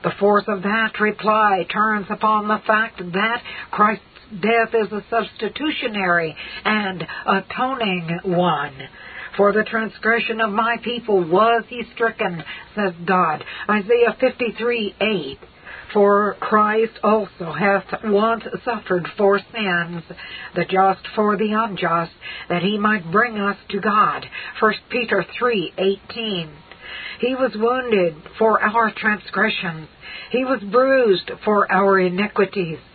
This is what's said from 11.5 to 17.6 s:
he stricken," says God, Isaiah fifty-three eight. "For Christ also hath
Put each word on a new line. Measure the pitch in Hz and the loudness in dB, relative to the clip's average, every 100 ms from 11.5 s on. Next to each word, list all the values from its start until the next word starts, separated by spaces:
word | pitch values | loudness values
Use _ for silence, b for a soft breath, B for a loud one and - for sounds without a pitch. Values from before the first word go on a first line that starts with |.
| 233 214 | 4 0
he | 247 226 | -10 -12
stricken," | - 226 220 202 175 - B B 208 | -2 -2 0 -4 -4 -10 B B -4
says | 202 170 170 | -4 -4 0
God, | 185 170 151 - B B | 2 2 -2 -8 B B
Isaiah | 214 196 240 233 - | -2 2 4 4 2
fifty-three | 254 - 240 196 233 240 208 - | -2 0 -6 -2 -2 -2 -4 -2
eight. | 208 202 139 139 - B B B B | -2 0 -4 -12 -20 B B B B
"For | 208 202 202 208 - | 4 6 6 2 -2
Christ | - 214 214 214 226 - | 0 2 4 2 0 0
also | 214 220 196 - 165 | 2 2 0 -8 -8
hath | 151 | 0